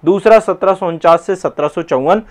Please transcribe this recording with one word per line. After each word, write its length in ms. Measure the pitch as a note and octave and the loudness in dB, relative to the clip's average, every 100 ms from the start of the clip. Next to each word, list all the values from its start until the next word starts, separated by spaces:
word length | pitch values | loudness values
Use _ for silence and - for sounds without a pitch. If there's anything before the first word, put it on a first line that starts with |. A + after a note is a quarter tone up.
दूसरा 360 | D3+ G3 G#3+ A3 | 0 0 4 4
सत्रह 320 | G#3 F#3 F#3+ | 2 -2 -2
सौ 140 | F#3 F3+ | -2 -4
उनचास 340 | E3 E3+ E3+ | -2 0 0
से 140 | E3+ F#3 | 0 -6
सत्रह 300 | - - D3 | -6 -4 -6
सौ 140 | E3+ | -6
चौवन, 380 | E3 C3 C#3 G#3 A3 | -4 -2 0 -2 -2